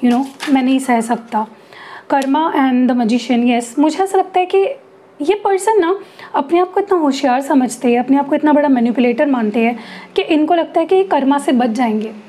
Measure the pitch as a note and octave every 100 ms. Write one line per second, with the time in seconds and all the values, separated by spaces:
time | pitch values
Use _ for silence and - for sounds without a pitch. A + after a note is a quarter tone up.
0 | B3 A#3+ C4+ - - C4 B3 C4+ C4 A#3+
1 | A3+ A#3 - A3 G#3+ - - - - -
2 | - C#4 C4+ C#4 D#4+ D4+ C4+ B3 B3+ B3
3 | A#3 A#3+ - A#3+ A#3+ A#3+ A#3 - D4 D#4
4 | F#4+ F#4+ F#4 F#4 F4+ G4 G4 C#5 - -
5 | - - D4 G4+ G#4 G4 F#4+ A4 E4 G4
6 | - - - - C#4 E4+ F4+ F#4+ G4 F4+
7 | D4+ C4+ C#4 B3 C#4 D4+ B3+ A#3 C4 A#3+
8 | B3 C4+ C#4+ D4+ D4+ D4 D4 C4 A#3 A#3+
9 | B3 A#3 D4+ C4 G#3+ G#3+ A3+ A#3 - -
10 | - - F#4+ D#4 D4+ F4 D#4+ E4+ E4 F#4+
11 | G4 D#4+ C4+ C#4+ C#4+ B3+ B3 A3 A#3+ G#3+
12 | G#3+ -